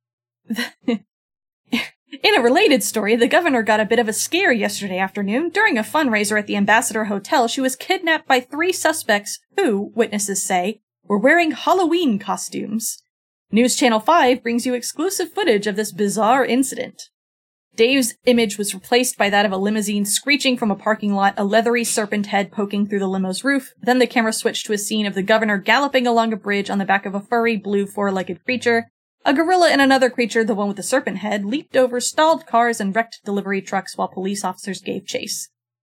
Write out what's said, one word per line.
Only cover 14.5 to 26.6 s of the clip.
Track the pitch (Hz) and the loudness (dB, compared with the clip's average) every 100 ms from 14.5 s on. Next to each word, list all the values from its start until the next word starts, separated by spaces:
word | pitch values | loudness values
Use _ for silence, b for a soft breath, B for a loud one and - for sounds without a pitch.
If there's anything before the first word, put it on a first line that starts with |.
| 233 254 | -2 -2
you | |
exclusive | 247 233 - 339 381 330 | -4 -4 -4 -4 -2 -4
footage | - 427 208 208 | -2 2 2 0
of | 196 | -4
this | 214 | -4
bizarre | 175 208 190 208 269 247 | -2 -2 0 2 2 2
incident. | 240 269 - - - - _ _ _ _ _ _ - | 0 0 -4 -10 -14 -20 _ _ _ _ _ _ 0
Dave's | 226 277 240 - - | 2 2 0 -2 2
image | 240 226 202 | 2 2 -2
was | 196 190 | -6 -8
replaced | - 240 247 - | 0 0 0 0
by | 202 | 2
that | 202 208 | 2 2
of | |
a | 190 | 0
limousine | 196 214 208 208 202 | -2 -2 -2 -2 -2
screeching | - - 285 269 247 | -2 0 0 2 0
from | 226 | 0
a | 196 | -2
parking | - 214 208 196 | -2 0 0 2
lot, | 196 - | 2 0
a | |
leathery | 202 220 226 240 | 2 2 2 0
serpent | 233 - 208 208 202 | 0 -2 -2 -4 -2
head | 202 196 | -2 -2
poking | - 202 202 202 | -4 -4 -2 -2
through | 202 | -2
the | 190 | -2
limo's | 190 190 185 | -2 -2 -2
roof. | 262 277 - _ | -2 -2 -4 _
Then | - 254 | 0 2
the | 247 | 2
camera | 247 220 | 2 0
switched | - 226 - - | 0 -4 -4 -4
to | |
a | 208 | -4
scene | 208 214 208 | -4 -2 -2
of | 190 | -2
the | |
governor | 196 220 220 202 | 0 2 2 -2
galloping | - 233 277 277 247 | 2 2 2 0 2
along | 233 226 | 2 0
a | 220 | -2
bridge | - 202 | -2 -2